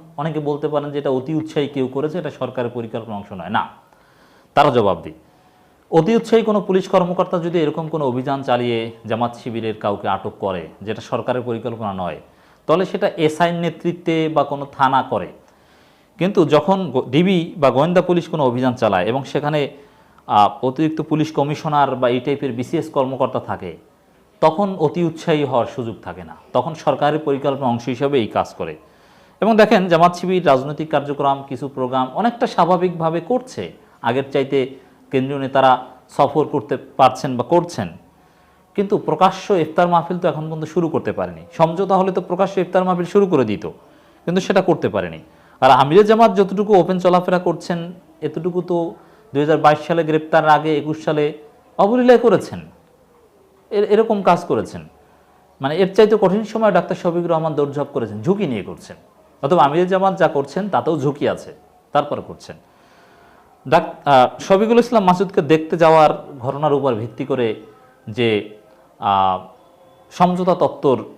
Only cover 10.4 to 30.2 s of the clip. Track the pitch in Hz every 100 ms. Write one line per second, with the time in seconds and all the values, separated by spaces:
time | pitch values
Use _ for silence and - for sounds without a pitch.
10.4 | 101 92 80 - 101 104 - 120 110 123
11.4 | 120 113 117 113 107 95 87 73 - _
12.4 | _ _ - 165 185 190 190 - 151 156
13.4 | 170 170 170 156 175 170 - 160 160 151
14.4 | 139 143 139 - 135 135 120 107 82 -
15.4 | _ _ _ _ _ _ _ - 175 196
16.4 | 147 147 170 196 180 123 - 139 180 185
17.4 | 170 180 135 123 160 180 175 175 165 160
18.4 | 131 123 131 117 110 95 95 131 135 147
19.4 | 147 151 139 - - _ _ _ - 110
20.4 | 101 - 127 131 156 156 147 156 151 -
21.4 | 143 151 160 147 139 127 127 127 135 139
22.4 | 139 120 123 165 156 143 131 127 127 120
23.4 | - 95 92 80 _ _ _ _ _ _
24.4 | 160 160 202 185 151 170 165 160 - 151
25.4 | 139 127 107 - 113 98 95 87 82 -
26.4 | - 123 123 156 - 131 147 151 151 139
27.4 | 143 135 131 117 135 123 143 143 104 104
28.4 | 90 - 82 76 _ _ _ _ _ _
29.4 | 202 220 208 220 185 160 170 175